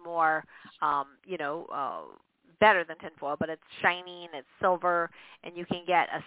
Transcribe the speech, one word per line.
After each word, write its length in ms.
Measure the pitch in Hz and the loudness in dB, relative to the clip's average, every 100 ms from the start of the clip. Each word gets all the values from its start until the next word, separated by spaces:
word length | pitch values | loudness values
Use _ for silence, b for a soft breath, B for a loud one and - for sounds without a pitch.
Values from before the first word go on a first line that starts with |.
more, 400 | 170 170 160 156 151 b b b | -6 2 2 2 -4 b b b
um, 280 | 156 143 139 139 - | 0 0 -2 _ -12
you 100 | 180 | -6
know, 300 | 147 147 - | -6 -6 -8
uh, 380 | 143 135 87 71 50 _ _ _ _ | -6 -6 -8 -12 -20 _ _ _ _
better 260 | 208 190 | 6 6
than 120 | 165 160 | 2 -8
tinfoil, 380 | 160 - 143 147 | -14 -10 -8 -6
but 120 | 160 | -6
it's 120 | 160 _ - | -8 _ -2
shiny 420 | 190 175 180 175 | 0 0 -6 -16
and 100 | 175 | -14
it's 140 | 151 127 _ | -14 -16 _
silver, 500 | 202 180 175 175 170 b b b | 2 2 2 0 -2 b b b
and 100 | - 175 | -14 -12
you 100 | 175 | -8
can 160 | 180 170 | -6 0
get 220 | 175 147 | 2 2
a 160 | 156 | -4